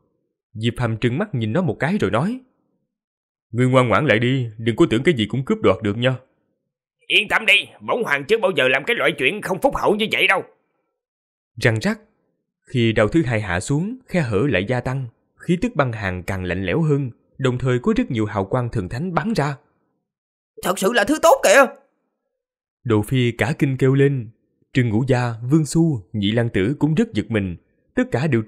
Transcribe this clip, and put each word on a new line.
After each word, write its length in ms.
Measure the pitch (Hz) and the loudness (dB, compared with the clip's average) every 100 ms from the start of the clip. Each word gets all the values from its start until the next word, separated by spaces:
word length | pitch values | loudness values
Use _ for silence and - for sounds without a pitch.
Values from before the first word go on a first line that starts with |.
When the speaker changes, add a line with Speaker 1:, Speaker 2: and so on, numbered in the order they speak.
| _ _ _ _ _ | _ _ _ _ _
Speaker 1:
Diệp 220 | 104 117 113 | -6 -6 -2
Hàm 180 | 120 110 | -4 -2
trừng 220 | 123 131 | -2 -2
mắt 160 | 208 | -4
nhìn 180 | 127 110 | -4 -2
nó 100 | 113 | -2
một 140 | 170 101 | -2 -2
cái 180 | 139 202 | -2 0
rồi 120 | 98 | 0
nói, 300 | 107 180 254 _ _ _ _ _ _ _ _ _ _ _ | 0 -2 -6 _ _ _ _ _ _ _ _ _ _ _
"Ngươi 180 | 113 127 | 0 2
ngoan 200 | 127 123 | 4 4
ngoãn 180 | 98 143 | 2 4
lại 120 | 110 | 2
đi, 280 | 120 135 117 107 | 2 0 -4 -4
đừng 180 | 113 110 | -4 2
có 100 | 127 | 2
tưởng 120 | 113 | 4
cái 120 | 135 | 2
gì 120 | 135 104 | 2 0
cũng 180 | 120 | -2
cướp 140 | 131 110 | -2 0
đoạt 140 | 110 92 | 2 2
được 140 | 104 107 | 0 0
nha." 200 | 127 127 _ _ _ _ _ _ _ _ - | -2 -2 _ _ _ _ _ _ _ _ 0
Speaker 2:
"Yên 220 | 175 208 | 0 2
tâm 180 | 180 214 | 0 2
đi, 80 | 202 139 - | 0 0 -14
bổn 220 | 107 247 | -6 -4
hoàng 200 | 196 143 143 | 0 -2 0
chưa 100 | 220 | 0
bao 120 | 190 147 | 2 2
giờ 120 | 131 | 2
làm 160 | 135 | 2
cái 120 | 143 120 | 0 0
loại 160 | 135 160 | 0 0
chuyện 240 | 131 208 | -2 -2
không 180 | 147 190 | -6 0
phúc 160 | 277 - | 0 0
hậu 200 | 131 208 | 0 0
như 100 | 214 | 0
vậy 140 | 120 185 | 0 0
đâu." 160 | 190 - _ _ _ _ _ _ _ _ _ _ - | 0 -4 _ _ _ _ _ _ _ _ _ _ -2
Speaker 1:
Răng 160 | 123 110 | 0 0
rắc, 200 | 190 226 _ _ _ _ _ _ _ | -2 -4 _ _ _ _ _ _ _
khi 200 | 127 113 | 0 0
đao 160 | 113 107 | 2 2
thứ 140 | 165 | 2
hai 180 | 131 113 | 0 -2
hạ 200 | 107 87 | -2 -4
xuống, 380 | - 143 196 254 _ | -2 -4 -4 -8 _
khe 140 | 180 | -4
hở 260 | 127 101 143 | -2 0 0
lại 140 | 95 | -2
gia 160 | 101 123 | -2 -4
tăng, 260 | 127 131 120 _ _ _ | -4 -6 -8 _ _ _
khí 220 | - 175 | -4 -2
tức 160 | 240 151 | -2 -2
băng 160 | 131 | -2
hàn 300 | 110 98 90 | -2 -6 -8
càng 220 | 87 95 | -6 -6
lạnh 220 | 90 90 92 | -4 -4 -2
lẽo 160 | 120 | -2
hơn, 280 | 156 143 135 - _ - | 0 0 -2 -10 _ -4
đồng 200 | 131 123 | -2 -2
thời 200 | 131 123 | -2 -2
có 140 | 214 220 | 0 0
rất 140 | 254 | 0
nhiều 160 | 110 107 | -2 -2
hào 180 | 104 | -2
quang 240 | 95 127 120 | -2 -4 -4
thần 200 | 117 87 | -4 -6
thánh 260 | 117 180 | -8 -4
bắn 180 | 165 214 | -4 -2
ra. 240 | 208 147 135 _ _ _ _ _ _ _ _ _ - | -2 -2 -4 _ _ _ _ _ _ _ _ _ -10
Speaker 3:
"Thật 160 | - 190 | -6 -2
sự 140 | 208 | 0
là 120 | 240 | 0
thứ 140 | 208 302 | 0 2
tốt 180 | 330 523 | 4 4
kìa!" 220 | 202 240 254 - _ _ _ _ _ _ _ _ _ _ | 6 6 6 0 _ _ _ _ _ _ _ _ _ _
Speaker 1:
Đồ 180 | 120 107 | 0 0
Phi 300 | 104 131 120 | 2 0 0
cả 200 | - 107 - | 0 -2 0
kinh 180 | 143 131 | -2 2
kêu 180 | 135 | 2
lên. 360 | 139 139 139 110 _ _ _ _ | 4 4 2 -8 _ _ _ _
Trương 160 | - 120 | 0 2
Ngũ 160 | 107 131 | 2 2
Gia, 260 | 123 123 113 123 | 0 0 -6 0
Vương 160 | 165 160 | 0 2
Xu, 360 | 165 165 123 - | 0 0 0 -6
Nhị 200 | 107 101 | -2 0
Lang 160 | 117 117 | 2 0
Tử 280 | 107 95 147 | 0 0 0
cũng 160 | 147 | 0
rất 180 | 156 226 | 2 0
giật 180 | 107 - | -2 -2
mình, 260 | 110 92 85 _ _ _ | -2 -2 -8 _ _ _
tất 100 | - 254 | -4 -2
cả 160 | - 160 | -2 0
đều 160 | 120 | 0